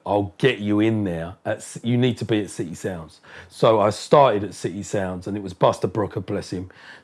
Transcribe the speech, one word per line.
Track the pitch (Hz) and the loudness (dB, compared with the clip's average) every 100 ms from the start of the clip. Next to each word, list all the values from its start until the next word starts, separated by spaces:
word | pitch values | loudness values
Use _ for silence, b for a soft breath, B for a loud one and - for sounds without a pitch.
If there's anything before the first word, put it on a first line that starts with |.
| - | -2
I'll | 101 101 - | 0 0 0
get | 131 107 | 0 0
you | 104 104 | 0 2
in | 110 110 | 2 2
there. | 101 85 82 101 - | -2 -4 -8 -10 -6
At | 107 | -6
C-, | - - | -8 -8
you | 117 120 | -2 2
need | 127 117 | 2 0
to | 110 | -2
be | 110 | -2
at | 101 | -2
City | - 90 87 | -6 -8 -8
Sounds." | 107 90 78 - B B B | -8 -8 -12 -20 B B B
So | - 131 110 | 2 4 6
I | 101 | 4
started | 107 - 151 139 104 | 0 4 8 8 4
at | 98 | -4
City | 92 107 90 | -6 -8 -8
Sounds, | 95 107 92 92 95 | -6 -4 -4 -6 -6
and | 101 | -6
it | |
was | 98 | -8
Buster | 90 135 104 98 | 0 2 2 -2
Brooker, | 113 98 - | -2 -4 -6
bless | 92 101 - | -6 -6 -6
him, | 92 92 B B B | -8 -10 B B B